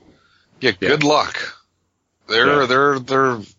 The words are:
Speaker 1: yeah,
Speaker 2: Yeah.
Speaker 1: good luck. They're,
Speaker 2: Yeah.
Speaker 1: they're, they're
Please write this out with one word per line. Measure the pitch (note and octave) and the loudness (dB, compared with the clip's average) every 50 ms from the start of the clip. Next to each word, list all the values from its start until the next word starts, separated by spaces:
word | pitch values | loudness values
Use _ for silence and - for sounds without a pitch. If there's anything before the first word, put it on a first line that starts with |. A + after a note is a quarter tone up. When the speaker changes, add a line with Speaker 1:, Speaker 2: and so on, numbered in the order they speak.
| _ _ _ _ _ _ _ _ _ _ _ - | _ _ _ _ _ _ _ _ _ _ _ -6
Speaker 1:
yeah, | - B2 G2+ - | -4 -4 -4 -2
Speaker 2:
Yeah. | G2 F#2 | 0 0
Speaker 1:
good | C#3+ D3+ C#3+ | 0 2 2
luck. | C#3+ D3+ C#3+ A2 D#2+ - - - - - - _ _ _ _ _ _ _ _ _ _ _ _ _ - | 2 2 0 0 -2 -6 -10 -12 -12 -14 -18 _ _ _ _ _ _ _ _ _ _ _ _ _ -4
They're, | G#2+ A2+ A#2+ C3+ D3 D3 | 0 2 2 2 2 2
Speaker 2:
Yeah. | C3+ | 2
Speaker 1:
they're, | A#2+ B2+ C3 C#3 C#3+ C#3+ C3+ | 2 2 2 2 2 0 -2
they're | B2 B2 C3+ C3 C3+ C3+ B2 A2 G2 - - | -4 -4 -2 0 0 0 -2 -4 -10 -16 -20